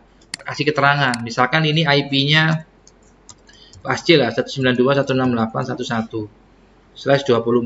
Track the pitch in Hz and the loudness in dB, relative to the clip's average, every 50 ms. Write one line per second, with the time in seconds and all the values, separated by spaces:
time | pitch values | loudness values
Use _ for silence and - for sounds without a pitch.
0 | - _ _ _ - _ - - - - 131 - - 151 147 139 135 143 143 147 | -14 _ _ _ -18 _ -16 -14 -12 -10 -8 -4 -2 -2 0 2 2 2 2 2
1 | 139 127 120 120 117 117 113 - 123 123 - 160 160 151 151 160 165 160 143 143 | 0 0 -2 -4 -6 -6 -2 -2 0 0 0 0 0 0 0 0 2 2 2 0
2 | 139 - 139 135 139 143 151 156 156 160 160 160 - - _ _ _ - _ _ | 0 0 -2 -2 0 2 2 2 2 2 0 -2 -4 -10 _ _ _ -20 _ _
3 | _ - _ _ _ - - _ _ - - - - - - - - 131 131 - | _ -20 _ _ _ -20 -20 _ _ -20 -20 -20 -20 -20 -20 -12 -8 -6 -6 -2
4 | - - 165 147 127 113 113 - 127 - - 139 131 127 123 120 123 135 139 139 | 2 4 4 4 4 2 0 -2 -4 -4 -6 -2 0 0 2 2 2 2 2 2
5 | 139 139 131 131 131 127 120 113 113 113 - 135 127 120 123 120 123 - 123 113 | 0 0 0 0 0 0 0 0 -2 -2 -4 -6 -6 -6 -6 -8 -6 -4 -4 -4
6 | 110 - - 113 107 107 - _ _ _ _ _ _ _ _ _ _ _ _ - | -6 -6 -8 -10 -10 -10 -14 _ _ _ _ _ _ _ _ _ _ _ _ -6
7 | - 131 139 135 - - 120 113 113 117 120 123 120 | 0 0 0 2 2 2 0 2 2 0 0 0 0